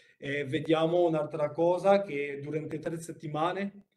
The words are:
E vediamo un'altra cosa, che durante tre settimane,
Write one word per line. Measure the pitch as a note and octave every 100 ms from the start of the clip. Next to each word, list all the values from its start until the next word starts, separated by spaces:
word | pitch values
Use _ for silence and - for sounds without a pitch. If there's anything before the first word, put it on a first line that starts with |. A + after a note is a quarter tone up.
| _ -
E | C#3+ C#3+ C3+
vediamo | D3+ D3 D#3+ E3 F3 F3
un'altra | D#3 D3 D#3+ D3
cosa, | D3 E3+ F3+ F#3+ G3+
che | G3+ C#3+ C#3+ C#3
durante | C#3+ D#3 D3 D#3
tre | E3 D#3+
settimane, | - D#3 D#3 D3 E3+ F#3+ G3 - -